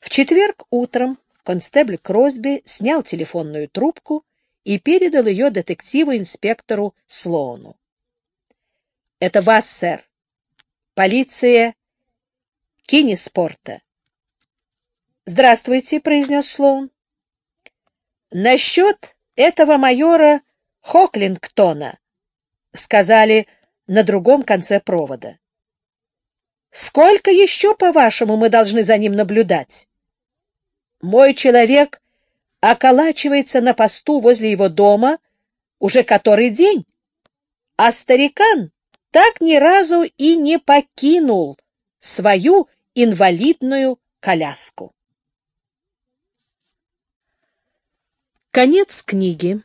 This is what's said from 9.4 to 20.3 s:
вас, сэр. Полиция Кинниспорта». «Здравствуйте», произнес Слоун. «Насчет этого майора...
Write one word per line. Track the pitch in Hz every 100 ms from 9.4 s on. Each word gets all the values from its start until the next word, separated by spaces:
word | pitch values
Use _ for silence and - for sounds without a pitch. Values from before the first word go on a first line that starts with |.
вас, | 185 220 -
сэр. | - 175 156 _ _ _ _ _ _ _ _ _
Полиция | - 190 233 262 - 247 240 226 226 _ _ _ _ _ _ _ _ _ _ _
Кинниспорта». | 285 285 190 - - 170 - - - _ _ _ _ _ _ _ _ _ _ _ _ _ _ -
«Здравствуйте», | 175 262 233 - 254 262 302
произнес | 311 294 269 285 277
Слоун. | - 277 269 269 _ _ _ _ _ _ _ _ _ _ _ _ _ _
«Насчет | 190 208 262 - - 381 403 - _ _ -
этого | 247 - 302 294
майора... | 269 254 320 330 302